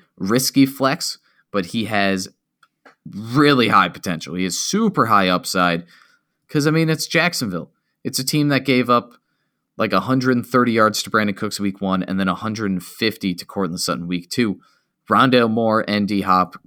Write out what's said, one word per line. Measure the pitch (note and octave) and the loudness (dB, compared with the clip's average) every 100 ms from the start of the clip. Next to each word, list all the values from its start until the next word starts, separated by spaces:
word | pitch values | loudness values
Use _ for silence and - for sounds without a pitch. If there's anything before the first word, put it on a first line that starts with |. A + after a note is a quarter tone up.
| _ - | _ -8
risky | F#2+ A#2+ B2+ C#3 | -2 0 2 2
flex, | C3+ - C3 D#3+ - - _ _ _ | 2 2 -2 -2 -6 -10 _ _ _
but | G2+ F2 | -6 -4
he | A#2 G#2 | -4 -2
has | G#2+ G2 F#2+ F#2+ _ _ _ _ _ - _ | 0 0 -2 -6 _ _ _ _ _ -20 _
really | - G2 A2 B2+ D3 C3+ A2 | -16 -12 -2 4 6 6 4
high | G#2 F2+ | 4 4
potential. | - G2 D#2+ - | 0 -6 -6 -6
He | F2+ | -4
has | F#2 - | -4 -4
super | - G3+ A3 D#3 A2+ | -2 0 2 2 2
high | G#2 F#2 | 4 4
upside | F2+ - F#2 F2 E2+ - - _ _ _ _ _ | 0 -2 0 0 0 -6 -20 _ _ _ _ _
'cause, | D3+ D3 | -2 2
I | |
mean, | D#3+ D#3+ | 2 0
it's | D#3 - | -2 -2
Jacksonville. | E3 F3 - A#2 F2 D2+ _ _ _ | 0 0 -2 -6 -6 -10 _ _ _
It's | C3 C3+ | -8 -6
a | |
team | C3 D3+ D3 | -2 0 0
that | C3+ | 0
gave | C#3 B2+ A#2+ | 2 2 2
up, | A#2+ - _ _ _ _ _ _ - | 0 0 _ _ _ _ _ _ -6
like, | A2 | -2
a | F#2+ | 0
hundred | G2+ C3 B2+ B2 | 0 0 2 0
and | A#2+ | 0
thirty | B2+ A#2+ | 0 2
yards | A2+ A2 G#2 | 4 2 0
to | - | -2
Brandon | A2 G#2 | 0 0
Cooks | G2 G#2 - | -2 -6 -4
week | G2+ F#2+ | -4 -2
one | F#2+ F#2+ | -2 -2
and | - F#2+ | -2 -2
then | F#2+ | -2
a | |
hundred | F2+ A2 G#2+ G#2 | -2 -6 -4 -4
and | F#2 | -4
fifty | - - A2+ - G2 | -6 -4 -4 -2 -4
to | F2 | -6
Courtland | - G2+ F#2 F2 | -8 -6 -6 -4
Sutton | - D#2+ E2+ | -6 -6 -6
week | F2+ - | -6 -4
two. | - A2+ F#2 _ _ _ _ - | -2 -2 -2 _ _ _ _ 0
Rondale | G#2+ C3 B2 A#2 | 2 4 4 4
Moore | A2 A2+ A2 - | 2 2 0 0
and | G#2 G2+ | -2 0
D-Hop, | G2+ F#2 F#2 F2 - | -2 2 2 0 -6